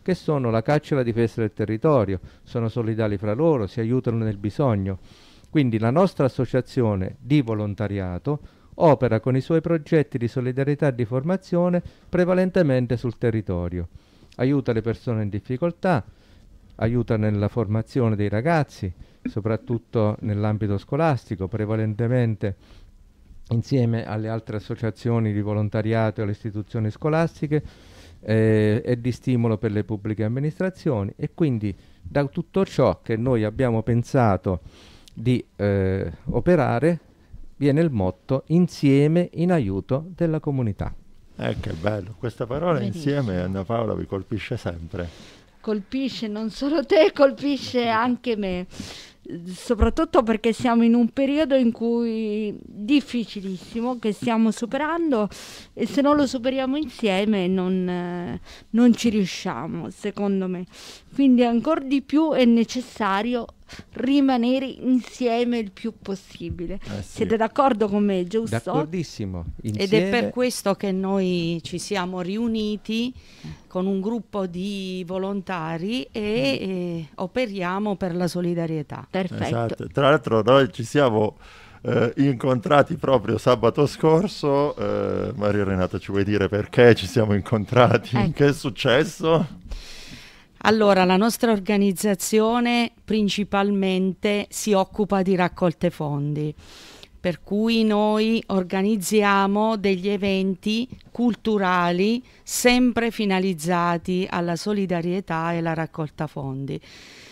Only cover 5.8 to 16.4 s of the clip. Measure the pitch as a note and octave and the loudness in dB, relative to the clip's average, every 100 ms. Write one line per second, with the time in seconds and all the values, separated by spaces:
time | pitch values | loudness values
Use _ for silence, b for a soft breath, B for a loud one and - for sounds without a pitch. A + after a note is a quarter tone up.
5.8 | A2+ D3 F#3+ - C3+ - B2+ C3 - - | 2 4 2 2 -2 0 -2 -2 -2 0
6.8 | A2 G2 F#2 - A#2+ D3 A#2 G#2+ G#2 F#2+ | 0 0 -4 -8 0 0 2 -2 -4 -4
7.8 | G2+ G2+ F#2 F2+ - D3 b b b - | -4 -4 -4 -6 -4 -6 b b b 2
8.8 | E3 B2+ A#2+ A2 C3+ C3 - E3 E3 E3 | 4 4 2 0 0 -2 2 0 2 -2
9.8 | D3+ D#3+ C#3 C3 A#2 C3+ B2+ B2+ C#3 C#3+ | 2 2 2 -2 -4 -2 -4 -2 -2 0
10.8 | D3 A#2+ A2 B2+ D3+ F#3 - F3 F3+ F3 | 0 0 -2 -2 -2 -4 -2 0 2 0
11.8 | - B B F3 F3+ F3+ F#3 F#3+ D#3 B2+ | -4 B B 0 2 2 2 2 2 2
12.8 | B2 A#2+ A#2+ - A#2+ A2 G2+ F2+ F2 F2 | 0 -2 -4 -2 -2 -2 -2 -4 -2 -6
13.8 | E2+ b b b b - C3 C#3+ B2 A2 | -8 b b b b -2 0 0 0 -2
14.8 | A2+ G#2+ - A2 G#2 G2+ - B2+ E3+ E3+ | -2 -4 -4 -4 -2 -6 -6 -4 -4 -2
15.8 | F#3+ C#3+ - b b b | 0 0 -2 b b b